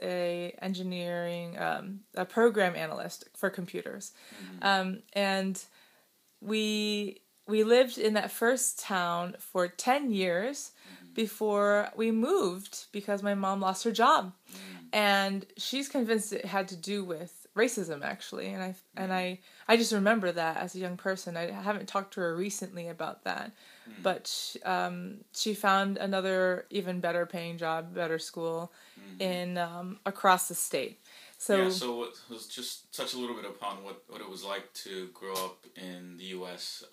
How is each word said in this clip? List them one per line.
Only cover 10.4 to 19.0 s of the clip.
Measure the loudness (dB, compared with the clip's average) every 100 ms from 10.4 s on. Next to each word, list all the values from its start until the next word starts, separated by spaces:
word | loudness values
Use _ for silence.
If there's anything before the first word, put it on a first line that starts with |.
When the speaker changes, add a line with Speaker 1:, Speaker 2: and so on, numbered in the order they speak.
| 0 -4 -10 -16
Speaker 2:
Mm-hmm. | -20 -20 -8
Speaker 1:
before | -2 -2 0 2 4 6 4 2 0
we | 2
moved | 4 4 4 2 -2 -8 -14 -10
because | -6 -2 -2
my | 0 0
mom | 0 2
lost | 2 0 0
her |
job. | 6 6 6 4 -8 -18
Speaker 2:
Mm. | -18 -16 -16 -2
Speaker 1:
And | 2 6 6 4 -2 -6 -8
she's | -4 -4 -2
convinced | 0 2 2 0
it | -4
had | -2 -2 -2
to | -6
do | -4 -4 -4
with | -6 -8 -16 -4 2
racism, | 2 2 -4 -4
actually. | -6 -6 -8 -6 -6
And | -4
I, | -6 -8 _
and | -6